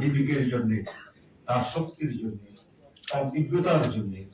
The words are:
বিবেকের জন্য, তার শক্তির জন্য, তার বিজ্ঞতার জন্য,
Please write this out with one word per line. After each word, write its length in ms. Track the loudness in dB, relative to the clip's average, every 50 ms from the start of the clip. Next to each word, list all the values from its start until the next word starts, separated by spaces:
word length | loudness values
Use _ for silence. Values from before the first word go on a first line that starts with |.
বিবেকের 420 | 2 2 2 2 2 2 2 2 2 2
জন্য, 180 | 0 2 2 2 0 0 -2 -6 -10 -14 -18 -20 -20 -20 -20 -20 -20 -10 -4
তার 160 | -2 0 0 0 -2
শক্তির 400 | -2 -4 -4 -4 -4 -4 -4 -4 -2 -4
জন্য, 220 | -6 -6 -8 -8 -12 -18 -20 -20 -20 _ _ _ -20 -20 -20 -14 -8 -4
তার 160 | -2 -2 -2 0 0
বিজ্ঞতার 500 | 0 0 2 2 2 4 4 4 4 4 2 0
জন্য, 200 | -2 -4 -4 -6 -8 -12 -16